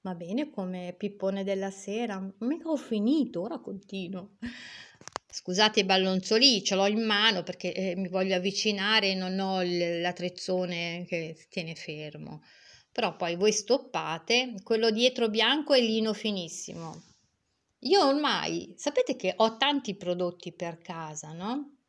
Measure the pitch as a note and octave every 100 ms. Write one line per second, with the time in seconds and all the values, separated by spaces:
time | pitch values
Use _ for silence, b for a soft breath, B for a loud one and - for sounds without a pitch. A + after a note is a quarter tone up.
0 | F#3+ E3+ E3+ A3+ D4 - F#3 F#3 F3+ F3+
1 | G3+ G3+ F#3+ G3 G3 F#3+ G3 F#3+ - G#3+
2 | A#3 F#3+ F#3+ - A#3 E4 D#4+ D4+ - G#3+
3 | A3 D#4 B3+ E3+ G3 E4 - G3 - G3
4 | F3 F#3+ G3+ _ A#3+ A#3+ B B B B
5 | - - _ - - F3+ G#3+ G#3+ F#3+ F#3+
6 | F#3+ F#3 - A3 C4+ G#3+ - F#3+ G3 G#3+
7 | A3+ G#3 A3 F#3 E3+ - F3+ - F#3+ F3+
8 | F#3 F#3 F#3+ F3+ F#3+ G3 G#3+ G3+ G3+ A3
9 | G3 F#3+ F#3 F#3+ F#3+ F#3+ F3+ F3 E3+ E3+
10 | F3 F3 F3 F3+ - F#3 F3+ E3+ E3+ E3+
11 | F3 E3+ D#3+ D#3+ - - D#3+ E3 - D3+
12 | D3+ D3+ D#3 D3+ B B B B B -
13 | F#3+ - F3 E3+ G#3 G#3+ - C#4 - E3
14 | D#3 D#3+ - A#3+ B3+ G3+ - A3+ A3+ A3
15 | B3+ B3+ A3+ G#3+ A3 D4 D4 C4+ A#3 A3
16 | A3 G#3+ G#3+ G3 E3 - - E3 E3 E3
17 | _ _ _ _ _ _ _ _ B3+ G4
18 | C#4+ C#4+ C#4+ F#3 D#3 E3 F3 - D4+ B4
19 | B4+ - F#3 - A3 A3+ C4+ C#4+ B3 F#3
20 | F3 F3+ F3+ F3 F3 - E3+ E3 - E3
21 | D#3 D3+ D#3 D#3+ G3 C4+ C#4+ _